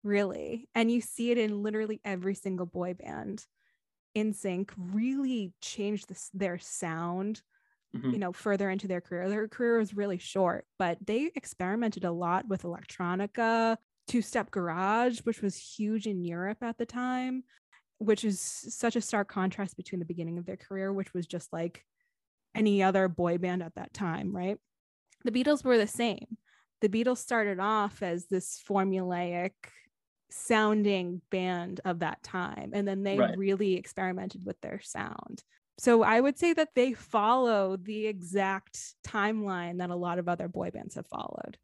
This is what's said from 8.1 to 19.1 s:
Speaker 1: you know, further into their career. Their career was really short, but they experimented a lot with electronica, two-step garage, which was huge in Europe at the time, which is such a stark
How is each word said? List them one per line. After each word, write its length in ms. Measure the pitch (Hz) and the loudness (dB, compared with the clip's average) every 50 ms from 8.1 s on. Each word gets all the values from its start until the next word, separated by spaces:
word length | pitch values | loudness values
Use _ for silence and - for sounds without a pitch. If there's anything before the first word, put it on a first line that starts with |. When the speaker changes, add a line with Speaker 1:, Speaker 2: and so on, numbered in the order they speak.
Speaker 1:
you 60 | 247 208 | 0 0
know, 140 | 196 180 | -2 -2
further 380 | 180 - - 220 202 190 196 196 | -4 -2 0 0 2 2 2 0
into 180 | 190 196 208 190 | -2 -2 -2 -2
their 140 | 185 175 | -4 -4
career. 260 | 175 - 180 170 180 190 | -4 -6 -6 -4 -2 -2
Their 200 | 208 214 214 220 | 0 -2 -2 -4
career 300 | - - 247 233 233 226 | -2 0 2 4 4 4
was 160 | 220 196 202 | 2 0 -2
really 240 | 196 202 202 185 180 | -2 -2 0 -2 -4
short, 480 | - - - 196 190 175 175 - - _ _ _ | -6 -4 0 2 4 4 2 0 -6 _ _ _
but 280 | 190 170 170 - 196 | 0 0 0 -2 -2
they 240 | - 214 240 294 339 - | -2 0 0 0 -2 -4
experimented 720 | 285 - - - _ 180 185 196 233 240 220 - - 185 | -6 -10 -10 -8 _ -2 -2 0 2 0 0 0 0 -2
a 80 | 180 | -2
lot 360 | 170 170 180 170 175 190 - 226 | -2 0 0 2 2 2 2 0
with 140 | 196 185 | -4 -2
electronica, 1120 | - 175 170 175 - - - - 180 175 180 185 202 202 _ - 226 226 226 226 226 226 226 220 _ _ _ _ _ | -2 -6 -8 -8 -10 -16 -8 -4 -2 0 0 0 0 -2 _ 0 2 4 4 4 4 4 2 0 _ _ _ _ _
two-step 440 | - - 240 214 - - 240 202 - | 0 0 0 0 2 -2 -2 -2 -2
garage, 720 | - 202 180 170 160 175 185 196 214 226 240 254 240 233 | -2 -2 -2 0 0 0 2 2 2 4 2 2 0 0
which 220 | - 233 226 - | -2 -4 -2 0
was 140 | - 196 190 | -2 -4 -4
huge 500 | - - - - - 214 208 220 226 202 | -4 -12 -16 -6 -4 -2 0 0 0 0
in 180 | 220 202 185 175 | -2 -2 -2 -2
Europe 380 | 170 170 170 180 196 214 _ | -4 -4 -2 -4 -4 -4 _
at 160 | 254 233 226 - | -6 -8 -4 -6
the 80 | 233 | -6
time, 580 | 233 - 247 247 254 254 254 254 254 254 262 247 _ _ _ _ _ _ _ _ _ _ _ | -6 -4 -4 -4 -2 -2 -2 -2 -2 -4 -4 -6 _ _ _ _ _ _ _ _ _ _ _
which 260 | 220 208 214 202 - | 4 4 4 4 4
is 160 | 220 196 - | 0 0 0
such 560 | - - - - - - - - - 233 - | -2 -8 -8 -10 -10 -12 -8 -2 -2 0 0
a 40 | 240 | 0
stark 280 | - - | -2 2